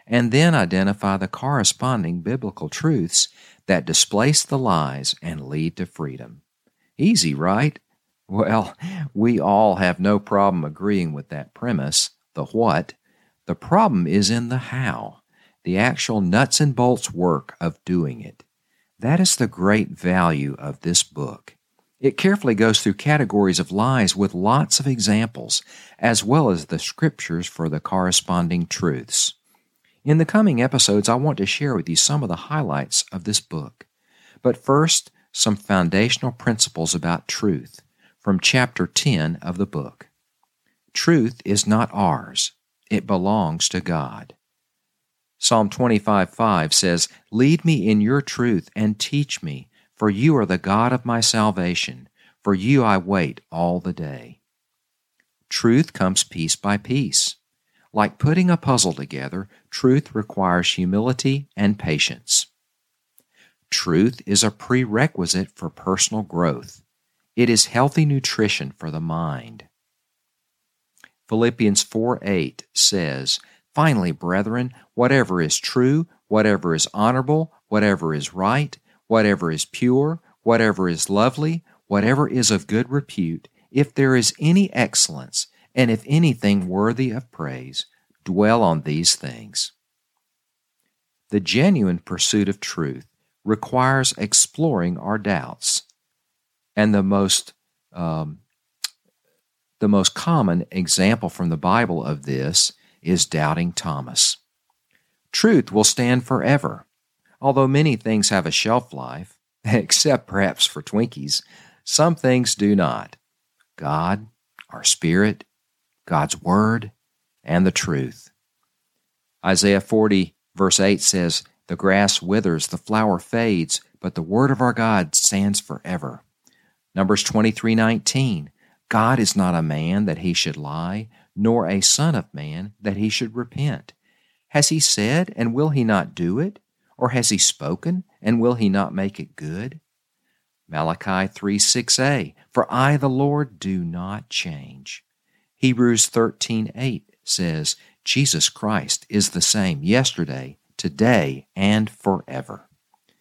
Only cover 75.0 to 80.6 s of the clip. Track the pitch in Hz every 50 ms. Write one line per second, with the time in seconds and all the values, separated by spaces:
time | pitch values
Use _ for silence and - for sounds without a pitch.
75 | 120 123 135 135 120 - 92 87 82 76 - - - - - 127 123 131 143 156
76 | 165 - _ _ _ _ 107 107 107 107 101 92 - 87 80 78 - - - 104
77 | 104 117 127 131 131 135 151 156 160 156 _ _ _ _ 107 107 107 104 98 82
78 | 85 80 78 73 69 - 87 92 95 104 120 143 147 139 - - _ _ _ _
79 | _ _ 113 113 107 104 98 87 90 82 80 78 - - - - 123 123 123 135
80 | 143 151 165 165 - _ _ _ _ 113 117 113